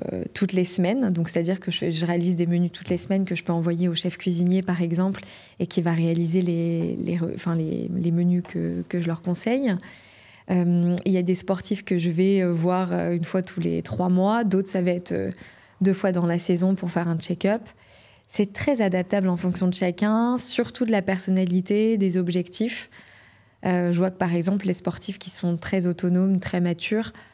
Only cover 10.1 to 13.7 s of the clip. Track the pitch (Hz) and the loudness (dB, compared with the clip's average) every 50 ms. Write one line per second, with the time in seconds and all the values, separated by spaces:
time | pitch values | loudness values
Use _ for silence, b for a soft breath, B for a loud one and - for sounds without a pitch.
10.1 | B B B B B B B - 185 180 175 175 175 175 175 175 175 175 - - | B B B B B B B 0 0 2 4 4 4 4 4 2 0 0 0 2
11.1 | 190 185 175 175 185 180 - - 196 185 - - 208 196 - - 190 175 165 175 | 2 2 2 2 0 0 0 -2 -2 -2 -2 -4 -4 -4 -2 -2 0 0 2 0
12.1 | 165 165 185 196 196 196 185 175 175 165 160 180 180 185 185 175 175 175 170 170 | 2 4 4 4 4 4 4 2 2 2 2 2 2 2 0 0 0 -2 0 0
13.1 | 175 170 165 - - 185 185 - - - 165 170 | 0 -2 -2 -2 -2 -2 -2 -2 -4 -4 -2 -2